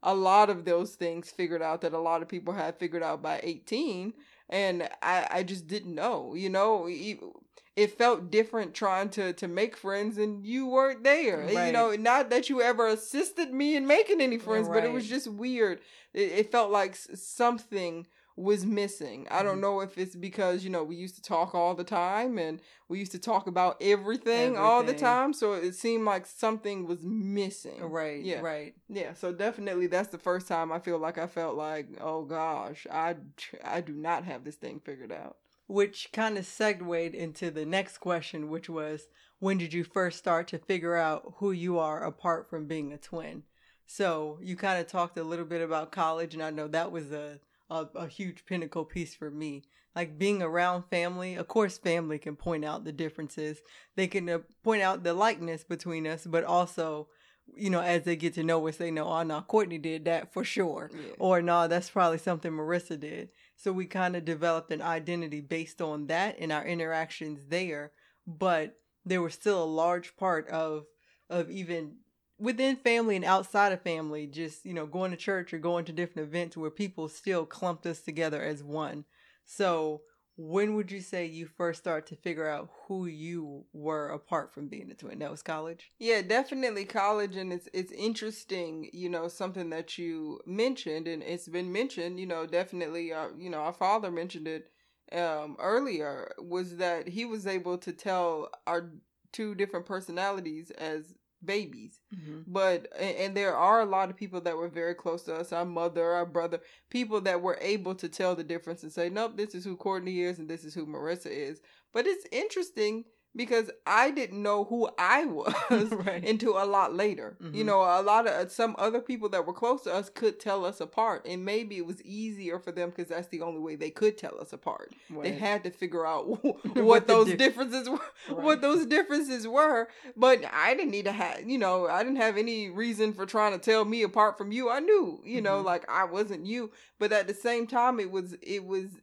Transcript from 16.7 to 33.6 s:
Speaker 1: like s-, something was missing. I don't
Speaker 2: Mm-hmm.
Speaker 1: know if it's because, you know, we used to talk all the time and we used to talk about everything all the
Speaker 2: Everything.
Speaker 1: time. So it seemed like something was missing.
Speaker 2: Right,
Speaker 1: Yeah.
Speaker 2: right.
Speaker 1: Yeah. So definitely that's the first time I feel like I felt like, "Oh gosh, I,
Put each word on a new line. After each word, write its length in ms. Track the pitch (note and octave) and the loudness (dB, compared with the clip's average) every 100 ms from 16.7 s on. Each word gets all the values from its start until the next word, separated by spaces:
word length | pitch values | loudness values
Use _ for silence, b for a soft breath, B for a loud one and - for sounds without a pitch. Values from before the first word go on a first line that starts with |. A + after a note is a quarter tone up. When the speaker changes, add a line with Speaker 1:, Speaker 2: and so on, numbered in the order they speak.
Speaker 1:
like 200 | G#3 F#3+ | 4 2
s-, 180 | F#3+ - F#3+ | -2 -14 -14
something 840 | - - A#3+ A#3+ - G3+ F3+ E3 F3 b b - | -12 2 2 2 -4 -4 -4 -6 -12 b b -6
was 280 | F#3 G#3 F#3 | 2 2 4
missing. 600 | G#3 G3+ G3 C#3+ A2+ C#3 | 2 0 -4 -10 -10 -2
I 100 | F3 | 0
don't 120 | G3+ | 2
Speaker 2:
Mm-hmm. 80 | F#3+ | 2
Speaker 1:
know 200 | G3 G3 | 2 0
if 160 | G3 F#3+ | -2 -6
it's 180 | F#3 F3+ | -8 -6
because, 480 | F#3+ F#3 F#3+ F3+ | -10 -2 0 0
you 60 | F#3+ | -2
know, 140 | F#3 | -4
we 120 | D#3 E3+ | -4 -6
used 200 | F#3 F3+ | -10 -12
to 60 | |
talk 320 | - F3 F3+ F3+ | -2 0 2 2
all 180 | F3 | 2
the 100 | F3 | 0
time 540 | F3 G3+ F3 G3+ B3 A3+ | -2 0 0 0 0 -2
and 240 | D#3+ D#3+ b b b | -2 -4 b b b
we 120 | F#3 | -6
used 120 | G3 | -6
to 60 | F3+ | -6
talk 280 | A#3 G3+ F#3+ | 0 0 2
about 300 | F3+ F3+ - | 2 2 4
everything 760 | G3 G3+ G3+ A#3 A3+ A#3 B3 A#3 | 4 4 4 -2 2 4 4 4
all 280 | G#3 A#3 | 8 8
the 60 | A#3+ | 6
Speaker 2:
Everything. 80 | - B3 | 4 6
Speaker 1:
time. 280 | B3 C4+ | 6 4
So 200 | D4 G#3+ | 2 2
it 200 | G3 F3+ | 2 -2
seemed 320 | F3+ A#3 A3+ G#3+ | -2 0 2 2
like 200 | G3 F#3 | 0 -2
something 580 | - A3+ A3 G#3 G3 F3 | -2 0 0 -2 -4 -4
was 180 | F3 | -4
missing. 760 | E3+ A3 G3 G3+ F#3+ F#3+ - - E3+ | -2 -2 0 0 0 -4 -12 -10 -6
Speaker 2:
Right, 340 | D#3+ D#3 D3 | -2 -2 -4
Speaker 1:
Yeah. 180 | F#3 D#3 | -4 -4
Speaker 2:
right. 340 | E3 D3+ D3+ - _ | -2 -4 -8 -16 _
Speaker 1:
Yeah. 240 | G3+ E3+ | -6 -6
So 200 | E3 F3+ | -4 -6
definitely 540 | F3 G3+ A3 G3+ F3+ F3+ | -2 -2 -2 -4 0 2
that's 220 | F3+ G3+ | 2 0
the 100 | E3+ | -4
first 280 | - F3+ F#3 | 0 0 0
time 240 | E3+ E3 | -2 0
I 80 | E3 | -4
feel 200 | F3 E3+ | -2 -2
like 180 | D#3+ E3+ | -2 -4
I 80 | E3+ | -6
felt 280 | E3+ E3 C3+ | -4 -4 -2
like, 320 | D3+ D#3 C#3+ - | -4 -6 -8 -8
"Oh 240 | D#3 D#3+ D3 | -6 -4 -4
gosh, 600 | D#3+ D#3+ D3+ G2 D#3 - | -4 -2 -2 -6 -10 -8
I, 240 | D#3+ E3 E3+ - - - - | -2 -2 -2 -10 -16 -16 -12